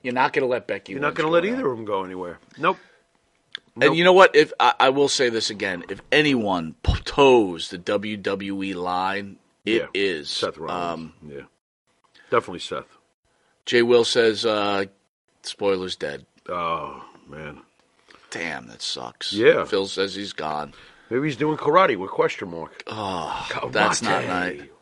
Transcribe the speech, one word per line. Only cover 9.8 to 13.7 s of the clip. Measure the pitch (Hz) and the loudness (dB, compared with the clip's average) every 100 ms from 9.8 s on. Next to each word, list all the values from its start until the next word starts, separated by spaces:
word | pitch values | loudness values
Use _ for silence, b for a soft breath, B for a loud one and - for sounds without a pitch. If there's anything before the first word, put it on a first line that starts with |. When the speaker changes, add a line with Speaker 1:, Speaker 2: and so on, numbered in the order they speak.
Speaker 2:
Yeah. | - 95 | -2 -2
Speaker 1:
is, | 98 80 71 | -2 -2 -6
Speaker 2:
Seth | - 95 76 | -6 -6 -6
Rollins. | 78 90 87 | -8 -4 -4
Speaker 1:
um, | 82 80 _ 76 | -6 -12 _ -18
Speaker 2:
Yeah. | 69 67 _ _ _ _ _ _ b b | -16 -18 _ _ _ _ _ _ b b
Definitely | 120 - 85 | -2 -2 -12
Seth. | - 71 - _ _ _ _ _ _ _ | -8 -10 -10 _ _ _ _ _ _ _
Speaker 1:
Jay | - | 0